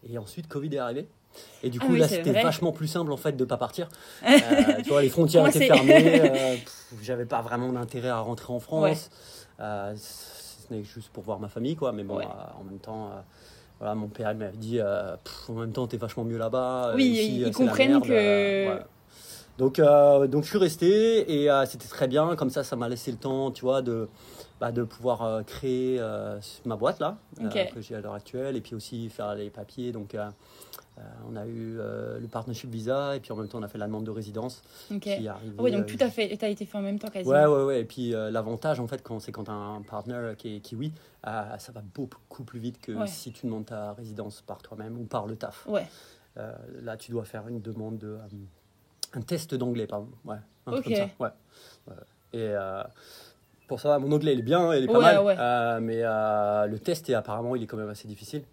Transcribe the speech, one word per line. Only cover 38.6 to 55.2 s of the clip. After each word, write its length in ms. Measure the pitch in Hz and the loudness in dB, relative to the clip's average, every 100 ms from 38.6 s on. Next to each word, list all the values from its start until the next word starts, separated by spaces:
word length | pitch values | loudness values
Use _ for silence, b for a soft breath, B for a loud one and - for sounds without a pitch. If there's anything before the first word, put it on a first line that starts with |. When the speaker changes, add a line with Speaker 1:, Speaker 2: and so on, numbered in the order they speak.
| 156 135 | -2 -2
Speaker 1:
en 80 | 120 | -4
fait, 140 | 131 | -8
quand, 160 | - 113 | -10 -12
c'est 120 | - | -10
quand 120 | 123 107 | -12 -10
t'as 60 | |
un 280 | 104 104 107 | -10 -10 -12
partner 520 | 101 107 104 123 117 107 | -12 -12 -8 -8 -8 -10
qui 180 | 117 104 | -12 -12
est 40 | |
kiwi, 320 | - 113 151 156 B B 107 | -12 -8 -8 -10 B B -10
euh, 300 | 110 104 117 | -8 -8 -12
ça 120 | - | -14
va 100 | 113 104 | -16 -16
beaucoup 500 | - 127 - _ - | -10 -10 -12 _ -18
plus 160 | 120 123 | -14 -10
vite 200 | 117 123 | -10 -10
que 100 | - | -10
Speaker 2:
Ouais. 140 | 113 208 | -6 -6
Speaker 1:
si 240 | 165 - | -6 -14
tu 140 | 107 123 | -10 -8
demandes 220 | 110 107 | -8 -8
ta 260 | 110 104 | -10 -10
résidence 480 | 104 113 107 104 - | -12 -14 -12 -12 -14
par 200 | - 95 | -16 -18
toi-même 360 | - - 107 120 | -16 -16 -12 -12
ou 40 | |
par 240 | 113 123 107 | -6 -6 -6
le 80 | 110 | -8
taf. 300 | - - - | -10 -12 -4
Speaker 2:
Ouais. 180 | 208 170 b b b b - | -4 -4 b b b b -16
Speaker 1:
Euh, 140 | 110 117 117 127 | -14 -14 -16 -14
là, 160 | 117 110 | -12 -14
tu 140 | - | -8
dois 140 | 117 107 | -8 -8
faire 220 | 110 107 | -12 -10
une 140 | 120 | -10
demande 360 | 107 110 110 110 | -10 -10 -8 -10
de, 100 | 107 | -10
euh, 100 | 107 107 101 98 _ _ _ _ _ - | -14 -14 -18 -18 _ _ _ _ _ -12
un 80 | 127 | -10
test 340 | 113 170 160 131 | -6 -6 -6 -4
d'anglais, 320 | 123 120 107 | -4 -4 -6
pardon. 220 | 104 110 - - | -8 -10 -18 -14
Ouais, 120 | 107 - _ - | -14 -16 _ -8
un 40 | |
truc 160 | 262 247 | -6 -2
Speaker 2:
Ok. 60 | |
Speaker 1:
comme 20 | 214 | -2
ça. 140 | 196 - | -2 -4
Ouais. 100 | 113 - _ b b b - | -8 -8 _ b b b -20
Euh, 40 | 92 - _ _ | -20 -20 _ _
et, 220 | 117 110 101 | -6 -4 -4
euh, 280 | 95 95 107 _ B B B B _ _ _ | -4 -8 -10 _ B B B B _ _ _
pour 120 | 127 | -4
ça, 180 | 147 147 | 2 2
mon 120 | 139 | 4
anglais, 220 | 151 147 | 2 2
il 60 | 131 | 2
est 40 | |
bien, 300 | 113 170 170 | 4 4 4
il 100 | 151 | 2
est 40 | 151 | 6
pas 60 | 233 | 8
Speaker 2:
Ouais, 0 | |
Speaker 1:
mal. 180 | - 151 | 8 8